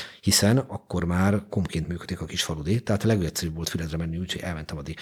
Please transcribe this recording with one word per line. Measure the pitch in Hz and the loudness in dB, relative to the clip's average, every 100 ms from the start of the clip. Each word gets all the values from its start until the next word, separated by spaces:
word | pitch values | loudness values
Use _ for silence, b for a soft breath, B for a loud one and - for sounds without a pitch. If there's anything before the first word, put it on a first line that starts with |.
| B B | B B
hiszen | - - 101 127 | 2 4 6 4
akkor | 131 - - 87 | 2 -6 -6 -2
már | 85 87 98 104 208 | 2 4 4 4 0
komként | 101 85 85 78 | -2 0 0 -2
működik | 87 - 87 | -4 -6 -6
a | |
kisfaludi, | 80 - - 78 76 117 | -4 -4 -4 -4 0 0
tehát | - 101 | 2 2
a | 110 | 4
legegyszerűbb | 107 80 - 85 | 4 2 -2 -4
volt | 78 80 | -4 -4
Füredre | 85 80 82 | -4 -2 -2
menni, | 82 82 | -2 -4
úgyhogy | 90 - | -4 -6
elmentem | 90 78 76 76 | -6 -6 -8 -8
addig. | 71 80 | -8 -10